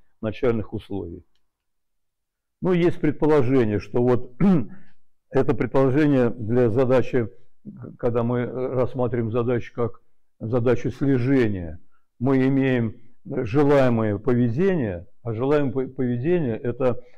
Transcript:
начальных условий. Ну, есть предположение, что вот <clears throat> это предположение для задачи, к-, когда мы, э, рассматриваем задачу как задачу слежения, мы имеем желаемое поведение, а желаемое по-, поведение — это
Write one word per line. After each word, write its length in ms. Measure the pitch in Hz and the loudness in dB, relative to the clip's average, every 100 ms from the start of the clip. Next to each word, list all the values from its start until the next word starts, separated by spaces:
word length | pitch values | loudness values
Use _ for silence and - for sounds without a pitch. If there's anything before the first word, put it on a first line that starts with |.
| - _ | -20 _
начальных 520 | 107 98 123 117 - | -8 -2 -2 -2 -4
условий. 520 | 104 - 98 87 85 - _ _ _ _ _ _ _ _ _ _ _ _ _ | -8 -8 -8 -8 -12 -18 _ _ _ _ _ _ _ _ _ _ _ _ _
Ну, 100 | 170 | 0
есть 260 | 180 170 - | 2 2 2
предположение, 800 | 151 143 151 151 123 135 110 104 | 0 0 2 4 4 4 2 0
что 240 | - 123 | -2 0
вот 340 | 123 123 - - | 2 2 0 2
<clears throat> 920 | 196 170 101 - - - - _ _ | 4 4 2 -6 -14 -16 -20 _ _
это 220 | 131 135 | 0 2
предположение 760 | 135 123 139 135 139 147 135 120 | 0 0 2 2 4 4 4 2
для 400 | 117 107 120 120 | 0 -2 2 2
задачи, 580 | 110 127 131 - 127 107 - - - - | 2 2 2 2 0 -2 -8 -18 -18 -20
к-, 320 | - 120 - | -18 -18 -6
когда 260 | 123 117 | -4 -2
мы, 160 | 117 123 | -2 -2
э, 340 | 117 123 131 | -4 -4 -4
рассматриваем 580 | 131 120 131 123 120 113 | -2 -2 -2 -2 -2 -2
задачу 420 | 120 117 120 - - | -2 -2 -2 -4 -6
как 260 | 113 - - - _ - | -6 -6 -18 -20 _ -12
задачу 520 | 113 123 120 117 - | -4 -2 2 0 0
слежения, 880 | - 139 131 123 139 110 98 82 80 - - _ - | -2 0 2 2 2 2 -2 -6 -12 -16 -20 _ -6
мы 280 | 123 135 131 | 0 2 2
имеем 480 | 135 135 127 113 - - - - | 2 2 0 -2 -6 -16 -18 -10
желаемое 920 | 135 117 139 143 143 127 117 107 101 | -6 -2 2 4 4 4 2 0 -2
поведение, 920 | 127 120 123 113 196 180 110 87 - - | 0 2 2 0 0 0 -2 -6 -10 -14
а 100 | 117 | -8
желаемое 540 | 110 135 147 139 113 131 | -4 0 0 0 -2 -6
по-, 60 | |
поведение — 640 | 131 123 120 147 180 135 110 | -4 -4 -2 -2 0 -2 -4
это 400 | 123 110 127 113 - | -6 -2 -2 -2 -6